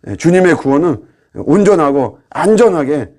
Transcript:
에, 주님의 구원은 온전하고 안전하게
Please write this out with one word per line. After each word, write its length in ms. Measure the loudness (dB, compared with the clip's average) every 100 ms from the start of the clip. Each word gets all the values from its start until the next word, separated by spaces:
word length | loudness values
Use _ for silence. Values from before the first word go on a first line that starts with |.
| -12
에, 100 | -4
주님의 400 | 0 2 2 0
구원은 460 | 0 0 0 -4 -10 _ _
온전하고 840 | -12 -2 2 2 2 0 -2 -4 -8 _
안전하게 840 | -4 0 2 2 0 -4 -6 -8